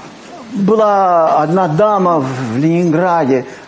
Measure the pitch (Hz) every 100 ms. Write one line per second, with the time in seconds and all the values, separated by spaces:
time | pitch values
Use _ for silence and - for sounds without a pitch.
0 | - - - - 226 208 190 220 214 196
1 | 190 175 160 156 151 185 180 156 214 202
2 | 180 165 135 131 123 117 156 170 175 156
3 | 180 170 135 131 - -